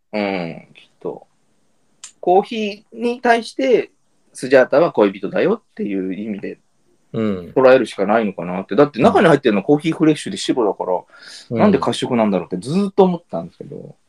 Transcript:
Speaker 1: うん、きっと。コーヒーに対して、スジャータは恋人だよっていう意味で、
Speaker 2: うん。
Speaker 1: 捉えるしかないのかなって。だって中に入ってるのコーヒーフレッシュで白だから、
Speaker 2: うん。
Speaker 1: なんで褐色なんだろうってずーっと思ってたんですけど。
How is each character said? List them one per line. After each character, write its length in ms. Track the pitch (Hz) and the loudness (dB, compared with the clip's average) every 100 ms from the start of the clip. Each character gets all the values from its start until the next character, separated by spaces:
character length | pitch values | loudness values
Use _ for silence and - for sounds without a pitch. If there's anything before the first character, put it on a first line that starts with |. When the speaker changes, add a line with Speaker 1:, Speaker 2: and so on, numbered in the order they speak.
| _ | _
Speaker 1:
う 80 | 107 | -6
ん、 480 | 101 95 85 - - | -4 -4 -6 -10 -20
き 60 | _ | _
っ 20 | _ _ | _ _
と。 260 | 82 - - _ _ _ _ _ _ _ - _ | -12 -12 -16 _ _ _ _ _ _ _ -20 _
コ 180 | - 185 | 0 2
ー 40 | |
ヒ 440 | 208 226 214 208 _ | 0 -4 -6 -8 _
ー 60 | 226 | -8
に 220 | 240 247 | -6 -2
対 240 | 240 233 | 2 2
し 100 | 220 | 0
て、 380 | - 262 202 - _ _ _ _ | -4 0 0 0 _ _ _ _
ス 160 | - 127 | -12 4
ジ 80 | 131 | 4
ャ 60 | |
ー 60 | 123 | 6
タ 120 | 135 | 2
は 120 | 165 | 2
恋 200 | - 104 | 2 0
人 180 | 98 98 | 0 -6
だ 120 | 95 | -2
よ 200 | 147 233 | -2 -2
っ 120 | _ | _
て 100 | - | -10
い 240 | 101 98 92 | -6 -6 -6
う 60 | |
意 140 | 92 110 | -8 -10
味 120 | 95 | -10
で、 180 | 92 - _ _ _ _ _ | -12 -14 _ _ _ _ _
Speaker 2:
う 80 | 117 | -4
ん。 320 | 107 95 87 | -4 -4 -6
Speaker 1:
捉 160 | - 131 | 4 6
え 60 | 131 | 6
る 80 | 107 | 4
し 80 | |
か 120 | - 98 | -4 0
な 120 | 113 | 0
い 40 | |
の 80 | 104 | -2
か 120 | 92 | -6
な 160 | 85 90 | -8 -8
っ 60 | - | -2
て。 100 | 104 | 0
だ 80 | |
っ 60 | 143 | 0
て 100 | - | 2
中 200 | 240 381 | 2 4
に 80 | 180 | 4
入 80 | 143 | 4
っ 40 | |
て 100 | 120 | 2
る 40 | |
の 80 | 101 | 0
コ 120 | - | 2
ー 40 | 147 | 0
ヒ 120 | 160 | 0
ー 60 | 156 | 0
フ 100 | 156 | 0
レ 60 | |
ッ 40 | 156 | 0
シ 120 | - | -4
ュ 40 | |
で 60 | - | -6
白 260 | - 120 | -4 -2
だ 80 | 104 | -2
か 100 | - | -2
ら、 80 | - 90 - - - - - | -4 -6 -6 -20 -20 -20 -6
Speaker 2:
う 40 | |
ん。 40 | 117 | 0
Speaker 1:
な 100 | 196 | 2
ん 20 | |
で 80 | - | 2
褐 180 | - 113 | 0 -4
色 200 | 123 120 | -2 0
な 100 | 107 | 0
ん 40 | |
だ 80 | 92 | 0
ろ 60 | |
う 20 | 82 | -4
っ 120 | 90 | -8
て 80 | 117 | -4
ず 80 | |
ー 160 | 180 202 | -2 0
っ 20 | |
と 120 | - | 2
思 140 | 185 170 | 2 0
っ 40 | |
て 80 | _ | _
た 120 | 165 | -12
ん 40 | 170 | -12
で 60 | |
す 60 | - | -16
け 60 | |
ど。 300 | - - - - | -18 -16 -18 -20